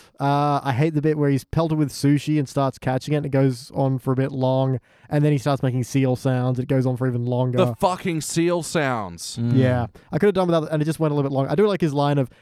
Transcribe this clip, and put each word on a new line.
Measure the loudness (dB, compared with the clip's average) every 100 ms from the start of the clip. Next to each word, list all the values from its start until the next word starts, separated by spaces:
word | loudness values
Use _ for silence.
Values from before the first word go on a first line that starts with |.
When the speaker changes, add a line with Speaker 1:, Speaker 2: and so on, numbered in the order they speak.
| -20 -6
Speaker 1:
Uh, | -2 0 0 0
I | -2
hate | 0 0
the | 2
bit | 0 2
where | 2
he's | 0 0
pelted | -2 0 0
with | -2
sushi | 0 2 2 2 -2
and | -2
starts | -2 -2 -2
catching | -4 -4 -2
it, | -4
and | 0
it |
goes | 2 2 0 -6
on | -2 -2 -2
for | -2
a | -2
bit | -2
long, | -2 0 0 0 -2 -8 _ -4
and | 0
then | 2
he | 2
starts | 0 0
making | 0 -2 -2
seal | 0 2 0
sounds. | 0 0 0 -2
It | 0
goes | 0 0
on | 0
for | -2
even | -2 -2
longer. | 0 0 2
Speaker 2:
The | 0 2
fucking | -2 0 -4 -4
seal | -2 0 0 0
sounds. | -2 -2 0 -2 -6 -10 -12 -4
Speaker 3:
Mm. | 0 4
Speaker 1:
Yeah. | 4 2 -2 -8 -8
I | 0
could | 2
have | 2
done | 2
without, | 0 0
and | -2
it | -2
just | 0
went | 0
a | 0
little | 0
bit |
long. | 0 0
I | 2
do | 2
like | 2
his | 0
line | 2 2 2
of, | 0 -4